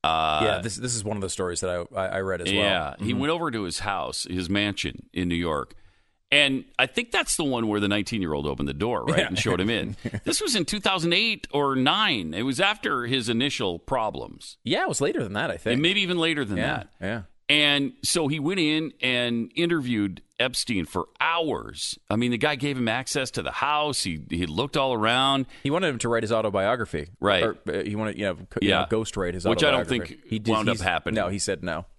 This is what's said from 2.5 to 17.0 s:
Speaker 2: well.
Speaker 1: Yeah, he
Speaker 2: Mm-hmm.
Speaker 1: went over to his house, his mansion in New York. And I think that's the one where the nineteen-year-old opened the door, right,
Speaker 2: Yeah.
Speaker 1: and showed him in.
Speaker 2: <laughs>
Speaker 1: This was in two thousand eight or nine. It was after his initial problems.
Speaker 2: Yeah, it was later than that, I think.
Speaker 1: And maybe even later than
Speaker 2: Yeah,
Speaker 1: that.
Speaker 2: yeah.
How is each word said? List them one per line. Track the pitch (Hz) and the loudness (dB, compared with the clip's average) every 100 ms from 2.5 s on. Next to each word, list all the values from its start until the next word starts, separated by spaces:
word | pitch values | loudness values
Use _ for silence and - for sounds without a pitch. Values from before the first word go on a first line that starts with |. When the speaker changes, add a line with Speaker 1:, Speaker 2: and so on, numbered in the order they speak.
Speaker 2:
well. | 101 | 2
Speaker 1:
Yeah, | 101 92 78 - | 4 2 -2 -4
he | 104 | -2
Speaker 2:
Mm-hmm. | 127 | 0
Speaker 1:
went | 139 | 0
over | 165 165 | 0 -2
to | 113 | -2
his | 92 - | -4 -2
house, | 104 95 64 - - | -2 -2 -4 -6 -4
his | 90 87 | -4 0
mansion | 101 104 98 73 - - | 0 0 -2 -6 -8 -8
in | 85 90 | -4 0
New | 85 | 0
York. | 85 76 60 - - _ _ _ _ | 0 -2 -4 -14 -20 _ _ _ _
And | 143 139 135 - - | 4 4 2 -4 -2
I | 135 | 0
think | - 233 | 0 -2
that's | 370 311 - | -2 0 0
the | 151 | 0
one | 123 110 | 2 2
where | 104 | 2
the | 101 | 2
nineteen-year-old | 104 95 113 87 73 73 | 0 0 -2 0 0 -2
opened | 65 71 | -2 -4
the | |
door, | 69 107 107 58 | -2 -2 0 0
right, | 175 | 0
Speaker 2:
Yeah. | - | 0
Speaker 1:
and | 92 | 0
showed | 113 90 | 0 2
him | 101 | 2
in. | 113 - 101 - | 0 -4 -8 -8
Speaker 2:
<laughs> | 104 - | -6 -2
Speaker 1:
This | 339 | -2
was | 415 226 | 0 0
in | 151 | 0
two | 208 | 0
thousand | 202 190 165 | 0 0 2
eight | 175 226 208 - | 2 2 -2 -2
or | 143 143 131 | 0 2 4
nine. | 127 190 196 127 80 | 2 2 2 0 -2
It | 85 | -2
was | 127 131 | -2 2
after | 196 214 220 135 120 | 0 0 -2 -2 0
his | 131 117 | -2 0
initial | 117 139 - 104 85 | 0 0 0 -2 -2
problems. | - 131 110 71 53 50 - - 120 | -2 0 0 -4 -10 -14 -18 -12 -2
Speaker 2:
Yeah, | 196 | 0
it | 370 | 0
was | 151 | 0
later | 143 339 | 0 0
than | 110 | -4
that, | 101 147 | -4 -4
I | 85 | -4
think. | 110 123 | 0 2
Speaker 1:
And | |
maybe | 165 202 | 4 2
even | 185 175 | 0 2
later | 165 147 | 2 0
than | 113 95 | 0 0
Speaker 2:
Yeah, | 120 120 | 0 -2
Speaker 1:
that. | - | -8
Speaker 2:
yeah. | _ | _